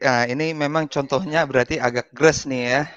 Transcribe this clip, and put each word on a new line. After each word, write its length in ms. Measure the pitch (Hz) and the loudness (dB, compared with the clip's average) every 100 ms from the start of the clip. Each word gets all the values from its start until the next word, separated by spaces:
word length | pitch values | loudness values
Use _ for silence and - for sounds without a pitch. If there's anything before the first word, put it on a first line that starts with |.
nah, 240 | 139 120 120 | 0 2 0
ini 240 | 131 160 156 | -2 -4 -2
memang 320 | 143 160 151 | -2 -2 -2
contohnya 520 | 147 139 135 98 156 143 | -4 -2 -2 0 0 2
berarti 280 | 131 120 156 | 2 0 0
agak 300 | 123 123 - - | -2 -2 -6 2
gres 300 | 156 147 143 | 4 4 -2
nih 140 | 127 123 | -4 0
ya, 120 | 131 147 | 0 -2